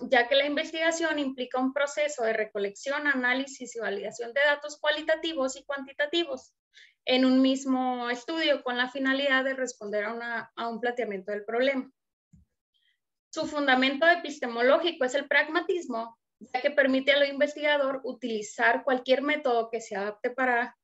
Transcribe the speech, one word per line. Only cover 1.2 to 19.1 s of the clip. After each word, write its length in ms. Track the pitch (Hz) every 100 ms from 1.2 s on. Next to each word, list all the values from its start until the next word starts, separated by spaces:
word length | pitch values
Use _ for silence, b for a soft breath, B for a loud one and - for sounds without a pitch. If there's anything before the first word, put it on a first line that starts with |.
| 269 269 247 254
un 140 | 262
proceso 520 | 277 277 302 294 277
de 100 | 226
recolección, 720 | 220 214 208 202 - 269 294 294
análisis 680 | 262 247 262 269 - 240
y 60 | 233
validación 540 | 202 202 202 214 233
de 80 | 277
datos 360 | 294 294 294 -
cualitativos 760 | 302 311 311 320 330 294 262 -
y 80 |
cuantitativos 920 | - 277 262 269 294 339 330 262 - _ _ _ b b -
en 180 | 254
un 160 | 262 262
mismo 680 | 262 269 262 254 254 247 240
estudio 520 | 247 - 330 311 277
con 140 | 247 247
la 140 | 254
finalidad 540 | 277 269 269 277 262
de 100 | 262
responder 500 | 262 247 - 208 208
a 80 | 208
una, 400 | 233 233 233 226 -
a 120 | 233
un 100 | 226
planteamiento 540 | 240 240 214 190 190
del 120 | 208
problema. 460 | 208 233 262 269 - _ _ _ _ - _ _ _ _ _ _ _ _ _
Su 160 | - 311
fundamento 600 | 294 277 254 262 277 330
epistemológico 1000 | 349 294 285 240 233 247 320 339 -
es 100 | 254
el 120 | 277 277
pragmatismo, 920 | 285 302 330 339 359 269 226 233 220 _ _
ya 200 | - 254
que 100 | 277
permite 420 | 294 262 262 269
al 140 | 285 277
investigador 720 | 277 294 302 294 294 269 269
utilizar 800 | 254 247 254 220 208 - 233 254
cualquier 400 | 269 254 254